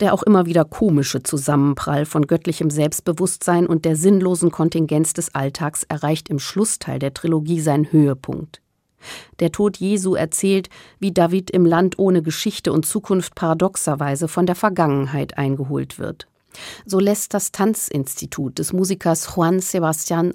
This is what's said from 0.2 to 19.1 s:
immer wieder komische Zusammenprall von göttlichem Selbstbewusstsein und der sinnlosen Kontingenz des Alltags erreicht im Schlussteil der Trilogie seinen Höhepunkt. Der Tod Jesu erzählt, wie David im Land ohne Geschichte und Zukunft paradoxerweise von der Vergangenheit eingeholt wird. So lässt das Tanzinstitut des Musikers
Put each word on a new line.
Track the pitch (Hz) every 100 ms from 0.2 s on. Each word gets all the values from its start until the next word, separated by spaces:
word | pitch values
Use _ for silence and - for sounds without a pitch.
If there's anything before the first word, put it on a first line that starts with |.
immer | 214 190 170
wieder | 170
komische | 156 - 214 147 139 131
Zusammenprall | - 143 143 143 143 135 151 143 151
von | 156 143
göttlichem | 165 170 - 160
Selbstbewusstsein | 147 151 - 180 156 185 - - 175 175
und | 160
der | 160
sinnlosen | 156 190 196 185 170 170
Kontingenz | - 160 165 151 151 160
des | - -
Alltags | 139 139 - - -
erreicht | - 156 151 160 -
im | 143
Schlussteil | - 190 214 - - 131
der | 139
Trilogie | - 165 160 151 170
seinen | 156 147 147
Höhepunkt. | 156 143 131 - 135 151 - _ _ _ _ - - - -
Der | 165
Tod | 180 208 190
Jesu | 190 208 185
erzählt, | 175 160 - 196 190 180 - - -
wie | 190
David | 175 170 190 185
im | 180 170
Land | 170 185 -
ohne | 190 180
Geschichte | 156 - 214 - 160
und | 151 -
Zukunft | 214 - 185 -
paradoxerweise | - 165 160 190 - 156 143 143 139 165
von | 175 180
der |
Vergangenheit | 175 214 180 156 139 135 143 139 -
eingeholt | 139 135 135 139 131 -
wird. | - 156 - _ _ - - - 208
So | 190
lässt | 202 208 -
das | 202 -
Tanzinstitut | - 202 214 - 143 135 - 139 - 131 -
des | 151
Musikers | 185 190 190 170